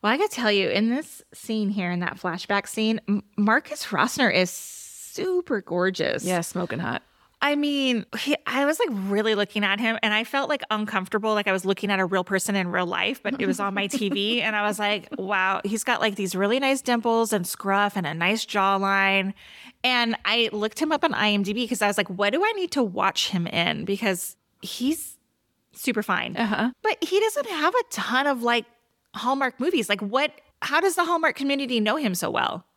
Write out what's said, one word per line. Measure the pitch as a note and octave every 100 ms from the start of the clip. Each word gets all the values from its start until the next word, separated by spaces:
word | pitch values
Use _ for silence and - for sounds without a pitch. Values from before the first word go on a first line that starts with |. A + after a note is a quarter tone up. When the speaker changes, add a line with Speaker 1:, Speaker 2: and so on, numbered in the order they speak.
Speaker 1:
Well, | G#3
I | C4
gotta | G#4
tell | - A#3
you, | G3+ F3+
in | C#3 A3
this | B3+ D#4 - -
scene | - - A3 G#3
here, | G3+ F3+
in | F3
that | F3 -
flashback | F3+ E3+ - G3+ -
scene, | - A3 A3+ -
M-, | G3+ - -
Marcus | G#3 A#3 - D4+ -
Rosner | F3+ B3 - B3
is | D#3 F3+
super | - - - - - - - F#4 F4+ F4 A3+
gorgeous. | - F3 F#3 F#3 - -
Speaker 2:
Yeah, | D#3+ F3+
smoking | E3 F3+ F3+ B2+
hot. | E3+ - _ _ _ _ C#4+
Speaker 1:
I |
mean, | D4 D4 C#4+ C4 A#3+ - A3
he, | - D4 -
I | B3+ C#4+
was, | D#4
like, | A4+
really | G#3+ F#3+ G3+ G#3+ G#3
looking | G3+ G#3+
at | G3+ G3+
him, | A#3 A3+
and | A3
I | G#3+
felt, | A#3 C#4 C#4
like, | D4 -
uncomfortable, | G#3+ G#3+ G#3 F#3 G#3+ A3
like | G#3+ G3+
I |
was | F#3+
looking | F#3 F#3+ G3+
at | G3
a |
real | F#3 F#3+
person | F3+ F#3+ - G3
in | F3+
real | F3 F3+
life, | E3+ F#3+ C4
but | G#3 F#3
it | F#3+
was | F#3
on | G3+
my | G3 G3
T | C4 G3+
V, | G3+ G3+ A#3
Speaker 2:
<laughs> | A3
Speaker 1:
and | G#3+
I | G#3
was | G#3
like, | G#3 G#3 - D4+
"Wow, | G3 G3+ F#3+ F#3+
he's | G3+ G#3+
got, | - A#3+
like, | A3 G3
these | F#3+
really | F#3 G3+ B3
nice | C4+ C4+
dimples | - A#3+ A#3 A3+ A3+
and | G#3+ F3+
scruff | - G3 G3 G3+ G3+
and | E3
a |
nice | D#3+ F3 A3
jawline." | - G#3+ G3 G3 G3 G3 G3 G3 F#3+ - - - - _
And | B3+ B3 A#3 A3+
I | - A3+ A#3
looked | G#3+ G#3+ -
him | D#4
up | D4+
on | E4
I | - G#3
M | G#3
D | F#3+
B | G#3+ A#3+
'cause | B3
I | G#3
was | G3+
like, | F#3+
"What | F#3 G3+
do | C4
I | G#4
need | G#4+ F4+
to | C#4+
watch | A3+ F#3 G3 - -
him | F#3 E3+
in?" | - E3+ D3+
Because | D#3 G3 A3 F3+ - - _ _
he's | F#3+ - B3+ D#4+ - - _ _ _ _ _
super | - - G#3
fine. | G#3 F#3 - E3+
Speaker 2:
Uh-huh. | A3+ G#3 A#3 -
Speaker 1:
But | G#4+ G#4+
he | D#4+ F#4+
doesn't | A4 C#5+ B4
have | E4+ D4+
a | A#4+ -
ton | - - B3 C#4
of, | C4+
like, | A#3 A#3+ A3+ _ _ _ _
Hallmark | - A#3 C4+ C4 -
movies. | C#4+ F4 G#3+
Like, | G3+
what, | G#3 A#3+ D4 - _ _
how | - D4
does | F#4+ E4+
the |
Hallmark | E4+ E4+ D#4+ -
community | C#4 C#4 C4+ A#3+
know | G#3+ C4+
him | C4
so | F3+ E3+
well? | - - - -